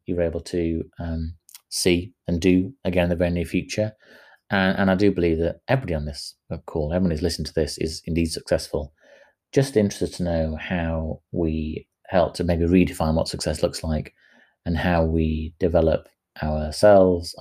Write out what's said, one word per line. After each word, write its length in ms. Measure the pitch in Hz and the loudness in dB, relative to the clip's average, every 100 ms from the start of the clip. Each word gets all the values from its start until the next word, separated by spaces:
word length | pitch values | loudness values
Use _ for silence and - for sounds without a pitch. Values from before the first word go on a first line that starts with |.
| - | -6
you're 160 | 87 | -2
able 200 | 85 80 | -2 -4
to, 420 | - 87 85 82 - - | -6 -2 -2 -2 -6 -10
um, 360 | 85 82 80 82 _ - _ | -8 -6 -8 -10 _ -20 _
see 440 | - 95 87 90 - - | -2 0 0 -2 -10 -4
and 120 | 87 | 0
do 340 | 92 92 92 - 95 | 4 4 2 -6 -4
again 200 | 90 87 | 0 0
in 40 | |
the 60 | 85 | 0
very 160 | 87 | 0
near 140 | 87 85 | -2 -2
future. 460 | 117 - - 107 - _ - - _ _ | -4 -4 -4 -4 -6 _ -20 -20 _ _
And, 280 | 101 95 95 | 0 2 2
and 140 | 98 | 2
I 40 | 92 | 4
do 160 | 101 | 4
believe 280 | 87 85 80 | 2 0 0
that 180 | 82 - - | -2 -4 -2
everybody 260 | 135 90 | -2 -2
on 120 | 78 73 | -6 -6
this 300 | 71 - - - 82 - | -10 -14 -18 -14 -12 -8
call, 280 | 82 76 | -4 -2
everyone 180 | 87 92 | 0 0
who's 100 | 78 | 0
listened 260 | 85 82 78 | -2 -4 -4
to 60 | |
this, 240 | - 73 - | -2 -2 -4
is 240 | 80 80 - | -6 -6 -4
indeed 220 | 82 82 | -2 -2
successful. 640 | - - 80 - 76 73 - _ - _ _ _ | -4 -2 -4 -2 -6 -8 -12 _ -20 _ _ _
Just 220 | - 135 - | 0 2 2
interested 380 | 101 - 87 - | 0 0 -6 -4
to 80 | |
know 320 | 90 82 80 78 | -2 0 -2 -4
how 640 | - 90 82 82 71 - _ | -4 -4 -2 -2 -4 -8 _
we 560 | - 82 78 78 - - _ - | -2 -2 -2 -4 -8 -12 _ -2
help 280 | 95 80 - | 2 2 0
to 100 | 90 | -2
maybe 180 | 85 | 0
redefine 520 | 85 90 87 - 80 78 | 4 6 4 2 0 0
what 120 | - | -2
success 340 | - - 78 | -4 -4 -2
looks 220 | 87 - | -2 -2
like 300 | 82 78 - - _ _ _ _ - | -4 -4 -4 -14 _ _ _ _ -4
and 120 | 80 | -2
how 260 | 90 85 | 0 2
we 500 | 82 80 80 78 78 - | 2 2 0 -2 -6 -4
develop 480 | 82 82 80 - - _ _ - | 0 4 4 0 -4 _ _ -8
ourselves, 920 | 78 76 76 - 104 98 92 87 85 - | -4 -4 -6 4 6 8 8 4 -4 -8